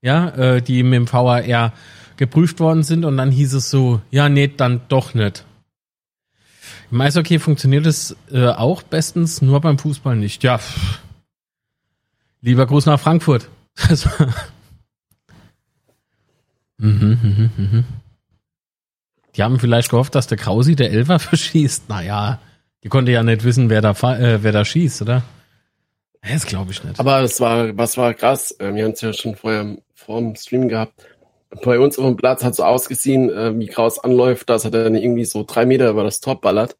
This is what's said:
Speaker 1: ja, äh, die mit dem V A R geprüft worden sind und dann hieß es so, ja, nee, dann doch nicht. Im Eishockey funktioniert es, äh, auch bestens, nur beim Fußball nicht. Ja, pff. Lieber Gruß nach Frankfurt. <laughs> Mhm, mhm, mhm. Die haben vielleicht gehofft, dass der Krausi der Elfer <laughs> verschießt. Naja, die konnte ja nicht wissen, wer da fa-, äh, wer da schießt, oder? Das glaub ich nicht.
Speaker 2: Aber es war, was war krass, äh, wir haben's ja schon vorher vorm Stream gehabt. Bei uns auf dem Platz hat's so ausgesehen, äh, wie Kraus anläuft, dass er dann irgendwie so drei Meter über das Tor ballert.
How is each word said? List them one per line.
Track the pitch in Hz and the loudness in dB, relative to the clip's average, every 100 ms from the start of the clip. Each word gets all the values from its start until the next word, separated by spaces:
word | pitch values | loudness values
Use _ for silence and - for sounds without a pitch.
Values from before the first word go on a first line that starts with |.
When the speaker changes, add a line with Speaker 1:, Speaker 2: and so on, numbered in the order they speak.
Speaker 1:
ja, | 123 147 175 | 2 0 0
äh, | 135 127 127 | 0 2 2
die | 123 127 | 0 0
mit | 123 | 2
dem | 127 120 | 2 2
V | 127 123 | 2 2
A | 120 | 0
R | 117 120 117 - - - - - | 0 0 0 -4 -20 -20 -20 -4
geprüft | 131 156 170 165 | -2 2 2 2
worden | 165 160 | 0 2
sind | 151 170 | 0 0
und | 165 135 | 0 0
dann | 131 | 0
hieß | 131 143 | 2 2
es | 135 123 | 0 0
so, | 139 127 117 - | 0 2 0 0
ja, | 135 147 | 0 2
nee, | 139 139 | 4 0
dann | 143 127 120 - | 0 -2 -2 0
doch | 135 - | -2 -2
nicht. | 120 104 - - _ _ _ _ _ _ _ _ _ _ _ - - - | -2 -2 -4 -20 _ _ _ _ _ _ _ _ _ _ _ -20 -20 -6
Im | 120 | 0
Eishockey | 139 143 160 165 | 0 0 0 0
funktioniert | 160 147 135 139 160 | 2 0 2 2 2
es, | 151 - - _ | 0 -4 -14 _
äh, | 131 123 | 0 0
auch | - 120 180 | 2 -2 -2
bestens, | - 160 156 - 165 - | -4 -4 -4 -2 -2 0
nur | 131 139 | 2 2
beim | 160 143 | 2 0
Fußball | 151 139 135 117 | -2 -6 -4 -2
nicht. | 104 - | -2 -2
Ja, | 131 120 | 0 0
pff. | - - - - - - _ _ _ _ _ _ _ _ _ _ _ _ | -4 -6 -6 -6 -12 -20 _ _ _ _ _ _ _ _ _ _ _ _
Lieber | 120 123 127 | 0 2 4
Gruß | 143 143 | 2 4
nach | 147 | 2
Frankfurt. | 156 165 160 127 - - _ - | 2 2 2 0 -2 -20 _ -4
<laughs> | - 165 - - 135 117 - - _ - _ _ _ _ _ - _ _ _ _ _ _ _ _ _ _ _ _ _ _ | 0 2 0 0 -2 -2 -10 -18 _ -20 _ _ _ _ _ -20 _ _ _ _ _ _ _ _ _ _ _ _ _ _
Mhm, | 107 101 104 117 | 0 2 4 2
mhm, | 110 101 113 110 | 2 2 0 0
mhm. | 98 110 120 - - _ _ _ _ _ _ _ _ _ _ _ _ | -2 0 -2 -6 -18 _ _ _ _ _ _ _ _ _ _ _ _
Die | - | -2
haben | 104 127 | 0 2
vielleicht | 120 117 117 | 2 2 2
gehofft, | 117 135 | 0 0
dass | - - | -2 -2
der | 107 | -4
Krausi | - 101 127 156 | -2 0 2 2
der | 131 | 2
Elfer | 104 127 175 | 2 2 0
<laughs> | |
verschießt. | - 165 - 165 147 - - | 0 -2 0 0 0 -2 -10
Naja, | 101 87 104 104 120 _ _ _ _ | -10 -6 -4 -4 -6 _ _ _ _
die | 113 | -2
konnte | 135 123 | 0 2
ja | 120 | 2
nicht | 113 113 | 2 2
wissen, | 120 120 120 | 2 2 4
wer | 110 | 4
da | 107 | 2
fa-, | 98 123 127 | 2 -2 0
äh, | 120 113 | 2 2
wer | 107 | 2
da | 104 | 0
schießt, | 104 160 165 - | 0 0 -2 -2
oder? | 107 123 120 - _ _ _ _ _ _ _ _ | -2 -2 -4 -14 _ _ _ _ _ _ _ _
Das | 101 147 | -8 -6
glaub | - 95 95 | -6 -8 -8
ich | 95 | -10
nicht. | - - | -12 -6
Speaker 2:
Aber | 127 135 | 0 2
es | 127 - | 0 0
war, | 120 117 113 104 | 0 0 -2 -2
was | 117 - | -4 0
war | 123 | -2
krass, | 113 117 - - - | 0 0 0 -4 -8
äh, | 98 | -8
wir | 104 | -4
haben's | 110 107 | -4 -4
ja | 113 | -8
schon | 101 - 104 | -8 -10 -8
vorher | 113 110 104 104 _ | -4 -4 -4 -10 _
vorm | _ - 110 117 107 | _ -10 -8 -6 -8
Stream | - 127 127 | -6 -2 -2
gehabt. | 110 110 _ - _ _ _ _ - | -2 -6 _ -20 _ _ _ _ -8
Bei | - 120 | 0 2
uns | 139 143 | 2 2
auf | |
dem | 131 117 | -2 0
Platz | 127 131 | 0 0
hat's | 127 117 | -2 0
so | |
ausgesehen, | - 123 - 127 135 135 127 | 0 0 -2 -6 -2 0 0
äh, | 104 113 113 | -2 -4 -4
wie | 110 | -8
Kraus | - 117 113 | -2 -2 -2
anläuft, | 120 123 123 123 - | 0 2 2 0 -2
dass | 117 113 | -2 0
er | |
dann | 113 113 110 | -2 0 0
irgendwie | 117 120 | 0 -2
so | 117 107 107 | -4 -8 -6
drei | - | 0
Meter | 120 131 127 | 2 2 2
über | 107 | 0
das | 104 - | -2 -4
Tor | - 131 | -6 -4
ballert. | 104 101 113 - | 0 0 -2 -8